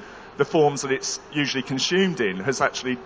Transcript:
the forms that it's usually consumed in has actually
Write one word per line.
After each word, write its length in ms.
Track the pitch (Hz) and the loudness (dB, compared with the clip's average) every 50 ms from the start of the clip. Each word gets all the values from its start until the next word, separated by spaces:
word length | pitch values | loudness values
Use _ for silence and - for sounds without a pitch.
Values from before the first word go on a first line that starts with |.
| - - - - - - - | -12 -16 -18 -18 -18 -6 -2
the 80 | - - | 0 0
forms 380 | - - 247 147 143 139 131 | 2 4 4 4 4 4 0
that 100 | 143 135 | 0 0
it's 280 | 135 135 - - - - - - | -2 -2 -2 -4 -6 -8 -10 -6
usually 300 | - 147 143 127 - 135 | -2 -2 -2 0 -2 -4
consumed 580 | - - 135 131 - - 175 185 196 185 160 123 | -4 -2 -2 -2 0 2 4 4 4 4 2 2
in 180 | 113 95 92 92 | 0 0 0 -2
has 220 | 95 139 127 - | -2 -2 0 2
actually 360 | 143 120 - - - 127 127 123 - | 0 0 0 -2 -4 -4 -4 -4 -6